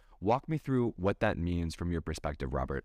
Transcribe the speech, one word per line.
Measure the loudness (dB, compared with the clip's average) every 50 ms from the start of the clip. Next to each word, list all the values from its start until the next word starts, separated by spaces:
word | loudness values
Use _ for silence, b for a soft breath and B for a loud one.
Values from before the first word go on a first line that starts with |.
| b b b b
walk | 0 2 2 2 0 -2
me | -4 -4
through | 0 0 2 2 2 2 0 0
what | 0 0 2 2
that | 2 2 2 2
means | 0 0 0 0 0 -2 -2
from | -2 -2 -2
your | -2 -2
perspective, | -2 -2 -6 -4 -4 -4 -4 -2 -4 -2 -2
Robert. | -2 -2 -2 -4 -6 -4